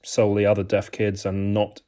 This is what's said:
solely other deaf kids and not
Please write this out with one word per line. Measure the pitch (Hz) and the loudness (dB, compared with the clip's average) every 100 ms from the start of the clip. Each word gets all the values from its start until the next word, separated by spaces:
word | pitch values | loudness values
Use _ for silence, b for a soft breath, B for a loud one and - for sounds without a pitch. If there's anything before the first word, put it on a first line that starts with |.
solely | - - 107 101 104 | -8 0 2 4 2
other | 104 | 2
deaf | 98 101 - | 2 0 -2
kids | - 104 98 98 | -2 -2 -2 -4
and | 95 98 | -2 0
not | 104 104 - | 0 -2 -4